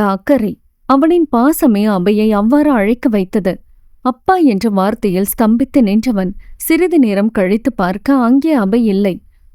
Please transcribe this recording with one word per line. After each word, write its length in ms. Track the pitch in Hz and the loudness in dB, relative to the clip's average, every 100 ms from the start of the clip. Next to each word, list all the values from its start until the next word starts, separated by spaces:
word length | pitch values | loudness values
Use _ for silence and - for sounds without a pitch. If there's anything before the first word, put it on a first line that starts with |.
| 208 | 0
அக்கறை, 460 | 190 - 277 214 - _ _ - | -2 0 0 0 -6 _ _ -2
அவனின் 380 | 269 311 349 320 | 0 2 2 0
பாசமே 560 | 233 262 320 311 202 214 | 0 0 2 0 2 0
அபையை 400 | 196 180 208 214 | 0 0 0 0
அவ்வாறு 400 | 208 208 285 302 | 0 2 2 2
அழைக்க 380 | 254 202 247 277 | 2 0 -2 -2
வைத்தது. 460 | 214 185 226 185 180 - _ _ - | -2 -2 -4 -4 -6 -10 _ _ -10
"அப்பா" 320 | 254 254 - 370 | -8 -4 -2 2
என்ற 260 | 302 196 226 | 2 2 0
வார்த்தையில் 600 | 196 190 220 208 180 196 | 0 -2 -2 -2 -2 -2
ஸ்தம்பித்து 500 | - 220 233 262 285 | 0 0 0 0 0
நின்றவன் 500 | 214 208 254 202 185 - - - | 2 0 0 -2 -4 -8 -16 -10
சிறிது 420 | - 320 359 330 | -2 0 2 2
நேரம் 340 | 240 196 214 | 2 0 -2
கழித்து 400 | 220 185 214 269 | -2 -2 -2 -4
பார்க்க 460 | - 180 196 - 277 | -4 -4 -4 -2 0
அங்கே 340 | 233 269 311 | 2 0 2
அபை 280 | 294 196 226 226 | 0 0 0 0
இல்லை. 280 | 196 202 175 - _ _ | 0 -2 -4 -10 _ _